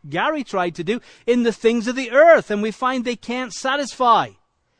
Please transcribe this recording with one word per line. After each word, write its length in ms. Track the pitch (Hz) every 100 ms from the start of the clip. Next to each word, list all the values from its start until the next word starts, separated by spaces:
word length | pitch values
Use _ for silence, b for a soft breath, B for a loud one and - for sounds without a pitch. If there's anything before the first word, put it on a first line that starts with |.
| 147
Gary 340 | 160 262 311
tried 320 | 240 196 175 170
to 80 |
do, 160 | 170 240 B B -
in 160 | 240
the 100 | 233
things 340 | 196 226 240 214
of 80 | 254
the 160 | 247
earth, 380 | 254 330 294 -
and 120 | 208
we 100 | 214
find 340 | - 254 262 240
they 120 | 233
can't 360 | - 247 247
satisfy. 800 | - 262 285 269 - 247 208 123 - _ _ _